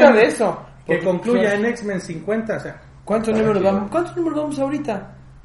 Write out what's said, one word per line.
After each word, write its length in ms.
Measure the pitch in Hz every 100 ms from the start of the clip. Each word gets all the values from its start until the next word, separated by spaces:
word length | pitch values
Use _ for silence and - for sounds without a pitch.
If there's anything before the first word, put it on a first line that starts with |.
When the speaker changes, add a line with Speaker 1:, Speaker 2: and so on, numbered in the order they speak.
| 269
Speaker 1:
concluyan, 80 |
Speaker 2:
de 80 | 214
eso. 360 | 269 - 202 - - - -
Speaker 1:
que 60 |
Speaker 2:
Porque, 100 | 170
Speaker 1:
concluya 360 | 180 175 220 240 214
Speaker 2:
pues, 40 |
Speaker 1:
en 100 | 202 233
X-Men 340 | - 208 185
cincuenta, 560 | - 160 165 220 220 156
o 40 |
sea. 200 | 147 - - -
Speaker 2:
¿Cuántos 280 | - 220 220
Speaker 3:
Para 100 | 220
Speaker 2:
números 200 | 220 202
Speaker 3:
que 80 | 190
Speaker 2:
vamos? 200 | 202 208
¿Cuántos 260 | 320 349 359
números 220 | 330 294
vamos 180 | 302 277
ahorita? 580 | 277 294 - 196 - - - -